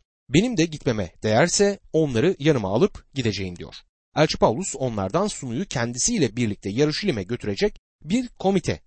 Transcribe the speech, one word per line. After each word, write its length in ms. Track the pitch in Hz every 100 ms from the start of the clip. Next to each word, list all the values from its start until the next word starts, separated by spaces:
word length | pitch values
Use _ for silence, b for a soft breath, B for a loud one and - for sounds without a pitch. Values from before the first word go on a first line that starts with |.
| _ _ -
Benim 280 | 135 240 214
de 80 | 165
gitmeme 480 | 147 143 110 90 -
değerse 560 | 110 107 170 - 202 196 -
onları 420 | 156 151 113 156 -
yanıma 300 | 143 135 95
alıp 440 | 107 202 - -
gideceğim." 420 | 135 117 98 95 85
diyor. 200 | 76 - - _ _ 131
Elçi 220 | 156 -
Paulus 380 | 175 117 190 -
onlardan 520 | 131 107 95 156 208
sunuyu 380 | - 131 117 202
kendisiyle 720 | 135 117 123 - 240 127 110
birlikte 340 | 117 98 101
Yeruşalim'e 540 | 107 151 147 202 120
götürecek 560 | 92 123 - 196 202 - _ _
bir 240 | 147 233 247
komite 540 | - 190 196 - 87